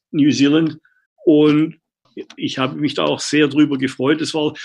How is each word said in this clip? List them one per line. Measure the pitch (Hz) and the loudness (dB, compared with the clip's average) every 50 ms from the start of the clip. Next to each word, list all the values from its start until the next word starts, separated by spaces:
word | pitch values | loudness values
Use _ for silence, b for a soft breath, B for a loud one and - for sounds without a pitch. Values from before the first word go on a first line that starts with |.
| _ _ | _ _
New | - 160 143 151 | 0 2 2 2
Zealand. | 123 117 139 143 147 160 165 156 156 - _ _ _ _ _ _ _ _ - | 4 4 4 4 4 2 2 0 -2 -8 _ _ _ _ _ _ _ _ 0
Und | 185 151 147 151 151 147 151 156 160 165 _ _ _ _ _ _ _ _ - - - - | 2 4 6 6 4 4 2 0 -2 -4 _ _ _ _ _ _ _ _ -18 -18 -18 -12
ich | - - - - 135 | -8 -8 -6 -4 -4
habe | 131 131 160 | -6 -6 -4
mich | 151 147 139 - | -4 -4 -4 -2
da | - 165 | -2 -2
auch | 147 143 - | -2 -2 -4
sehr | - - 147 151 151 | -4 -4 -2 -2 -2
drüber | 135 131 151 151 143 143 131 | -2 0 0 0 0 0 -2
gefreut. | - - - - 127 139 160 156 | -4 -6 -4 -4 -2 -2 -2 -2
Das | 156 - - | -4 -6 -6
war | 160 151 151 151 B B | -4 -4 -4 -6 B B